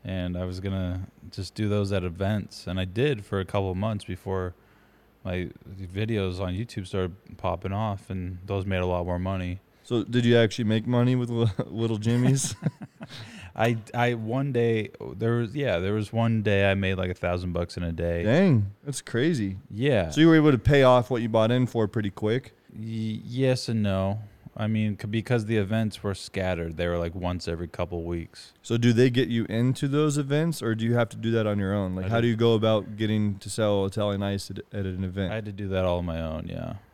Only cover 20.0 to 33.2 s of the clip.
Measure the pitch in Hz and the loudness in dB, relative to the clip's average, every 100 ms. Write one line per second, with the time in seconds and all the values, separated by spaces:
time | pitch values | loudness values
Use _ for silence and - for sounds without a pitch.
20 | 82 143 165 160 151 127 - 143 131 123 | 2 6 8 8 6 6 6 6 8 6
21 | 117 123 113 113 110 123 123 117 107 117 | 4 -2 2 2 4 4 2 2 0 0
22 | 104 - 107 120 - _ _ - 110 113 | -4 -2 -2 -2 -4 _ _ -12 -8 -6
23 | 110 107 110 123 131 127 - 113 104 95 | -4 -6 -8 0 0 0 0 0 2 2
24 | 95 107 107 - - - 107 110 107 98 | 0 -2 -8 -20 -18 -6 -2 0 0 -2
25 | 104 110 - 123 107 113 95 113 110 - | -2 -4 0 -2 2 0 2 0 0 -4
26 | 101 95 - 95 92 87 82 80 87 87 | -6 -6 -8 -4 -2 -2 -4 -2 -2 0
27 | 85 87 87 87 85 85 85 - 87 87 | -2 -4 -4 -4 -6 -6 -8 -6 -6 -4
28 | 82 85 80 - - _ - 117 120 113 | -4 -6 -6 -16 -20 _ -2 2 4 6
29 | 127 123 107 117 110 113 123 127 143 143 | 4 4 2 0 -2 0 0 0 0 2
30 | 151 143 139 147 170 156 113 110 113 120 | 2 0 0 0 0 -2 -2 0 2 2
31 | 117 110 113 113 107 101 95 101 95 92 | 0 -2 0 0 2 0 0 0 -2 -4
32 | 92 117 120 113 117 113 110 110 95 104 | -2 2 2 4 4 4 4 2 -2 -4
33 | 107 107 | 0 2